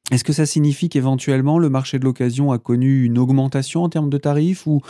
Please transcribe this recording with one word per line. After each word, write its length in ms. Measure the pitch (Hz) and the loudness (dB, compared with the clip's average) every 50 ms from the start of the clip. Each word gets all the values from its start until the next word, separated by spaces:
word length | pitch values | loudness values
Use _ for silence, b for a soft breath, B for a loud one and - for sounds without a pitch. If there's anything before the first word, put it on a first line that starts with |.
| - - | -6 -2
Est-ce 140 | 131 120 - | -2 -2 0
que 80 | - 147 | 0 0
ça 120 | 156 156 | 0 0
signifie 440 | 147 - 156 147 147 139 - 175 165 | 0 0 0 2 2 0 0 -4 -2
qu'éventuellement 680 | - 139 127 135 135 131 - 143 135 131 131 143 156 | -2 0 0 0 -2 -2 0 0 0 0 2 2 2
le 120 | 170 165 143 | 2 2 2
marché 280 | 135 131 131 - - | 0 -2 -4 -2 -4
de 60 | 131 131 | -2 -2
l'occasion 480 | 131 123 - 127 123 120 131 143 139 | -2 -2 0 -2 -2 0 0 0 0
a 60 | 127 | 0
connu 480 | 110 - - 120 123 131 135 135 131 127 | -2 -2 -2 0 2 2 2 2 2 2
une 120 | 117 117 | 2 2
augmentation 640 | 123 127 127 135 135 135 135 143 135 135 - - 165 | 2 2 2 2 2 2 0 -2 -4 -4 -4 -4 -2
en 60 | 175 | -2
termes 220 | 170 - 160 151 139 | -2 -2 -2 -2 -2
de 80 | 143 | -2
tarifs 500 | 139 - 147 143 151 156 180 190 - - | -2 -2 0 0 0 0 0 -2 -4 -2
ou 140 | 160 151 143 B | 0 0 0 B